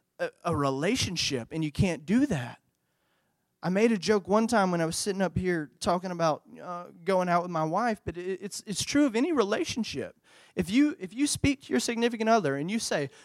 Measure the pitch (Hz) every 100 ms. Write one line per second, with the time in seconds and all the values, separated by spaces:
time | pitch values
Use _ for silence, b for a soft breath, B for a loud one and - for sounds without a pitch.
0 | b - 175 - 175 156 139 135 170 254
1 | - 175 - 135 113 160 156 - 196 165
2 | 156 233 294 156 123 - _ _ _ _
3 | _ _ _ _ _ _ 170 185 233 214
4 | 160 214 175 208 226 233 190 170 160 160
5 | 208 196 180 185 185 170 147 - 208 180
6 | 185 175 165 147 - 165 170 175 180 -
7 | 165 190 180 175 180 165 160 180 240 214
8 | - 170 180 190 202 - - 190 - 285
9 | 294 220 320 294 202 220 339 - 214 139
10 | 92 - b b b b 165 233 294 -
11 | 185 226 285 - 277 269 - 247 - 233
12 | 233 226 220 226 151 139 160 220 - 196
13 | 143 b